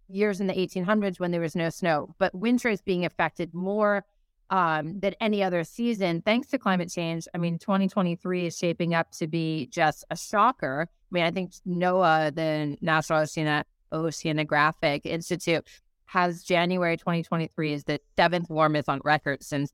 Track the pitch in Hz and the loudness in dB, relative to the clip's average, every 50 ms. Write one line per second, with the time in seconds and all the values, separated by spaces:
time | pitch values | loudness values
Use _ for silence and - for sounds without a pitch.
0 | _ - 190 196 208 214 196 180 202 185 - 185 185 170 - 185 180 190 214 214 | _ -12 -2 0 0 0 0 0 -2 -2 0 -2 -2 -2 -2 -4 -2 0 0 0
1 | 202 196 180 - 180 175 175 170 170 156 - 180 165 165 - - - 170 156 147 | 0 -2 -2 -2 -2 -2 0 -2 -2 -2 -2 -2 -2 -2 -2 -2 0 2 2 0
2 | - - - - 190 - - 185 202 233 247 233 - 240 208 - - - 185 175 | 0 -6 -2 0 0 0 0 -2 0 0 2 2 2 0 0 0 0 -2 0 0
3 | 175 160 - - 170 156 - - 175 170 160 175 180 190 208 214 214 208 202 202 | 0 -2 0 0 -2 -2 -2 -4 -8 -6 -6 -6 -4 -2 0 2 2 2 2 0
4 | 196 _ _ _ _ _ _ _ _ _ 190 190 175 160 156 156 151 160 180 202 | -2 _ _ _ _ _ _ _ _ _ 0 2 2 2 0 0 -2 -6 -6 -4
5 | 185 196 190 - 233 214 214 202 196 185 180 170 165 - - - 233 240 233 190 | -2 -2 -2 0 -2 0 0 0 0 0 0 -2 -2 -4 -6 -4 -2 -2 0 0
6 | 196 170 165 165 - 214 220 247 302 - - 254 - 202 185 180 170 180 - 170 | 0 0 0 0 2 2 2 2 0 -2 -4 -2 0 0 0 0 0 -4 -4 -4
7 | 170 165 165 165 - - - 165 170 170 170 165 - - 196 196 196 185 - 208 | -4 -4 -4 -6 -8 -8 -6 -4 -2 -2 -2 -4 -2 0 0 2 2 0 0 0
8 | 185 175 170 - - 180 185 180 175 165 - - 185 170 160 - 175 165 170 165 | 0 0 -2 -4 -4 -4 -2 -2 -2 -4 -4 -2 -2 -2 0 0 0 0 0 0
9 | 165 - - - 175 156 160 165 160 160 160 156 131 - - 170 160 156 - - | 0 -2 -6 -8 -6 -4 -2 -2 -2 -2 -2 -4 -6 -6 -2 2 2 2 2 -2
10 | - - - 170 - - - 202 214 247 277 - - 135 131 147 165 - _ _ | -8 -12 -10 -10 -8 -2 2 4 4 4 2 0 -4 -4 -4 -4 -4 -6 _ _
11 | _ _ - 175 165 170 170 190 180 170 - - - 185 175 170 180 180 185 190 | _ _ -2 0 0 0 0 -2 -6 -6 -10 -12 -8 -6 -2 0 2 2 4 4
12 | 185 160 156 156 156 151 139 165 160 156 151 151 151 147 143 - - 165 160 160 | 4 4 4 4 2 0 0 -2 -2 0 0 0 -2 -4 -4 -4 -2 0 0 0
13 | 151 - 165 156 156 147 - 165 156 151 147 151 - - _ _ _ _ - 160 | 0 2 0 0 0 0 -2 -2 -2 0 0 -2 -2 -6 _ _ _ _ -6 -4
14 | 160 160 147 - - 165 151 156 156 147 151 147 147 156 160 - - 151 143 147 | -2 -4 -4 -4 -4 -2 -2 0 0 0 2 4 4 2 2 2 0 0 0 0
15 | - - 160 165 165 - 180 165 - 175 165 151 - - - - _ _ _ _ | -2 -4 -4 -4 -4 -4 -6 -4 0 0 0 0 0 -4 -14 -20 _ _ _ _
16 | _ - - 185 180 175 170 170 - - 180 170 175 175 185 180 175 170 165 160 | _ -4 0 2 2 2 0 -4 -2 0 2 2 4 2 2 0 0 0 -2 -2
17 | - 180 170 170 160 - 170 165 160 - - - 160 151 147 147 - - 151 - | -2 -2 -2 -2 -2 -2 -2 -2 -2 -4 -4 -4 -2 -2 -2 -4 -4 -4 -6 -6
18 | - _ _ - 175 170 175 175 170 165 156 156 156 151 151 151 139 - 139 135 | -6 _ _ 2 2 4 2 0 -2 -2 2 2 4 4 4 2 0 -2 -4 -2
19 | - 147 151 151 - 147 139 - - - 151 143 143 139 | 2 2 2 2 2 -2 -4 -4 -6 -6 -4 -4 -4 -4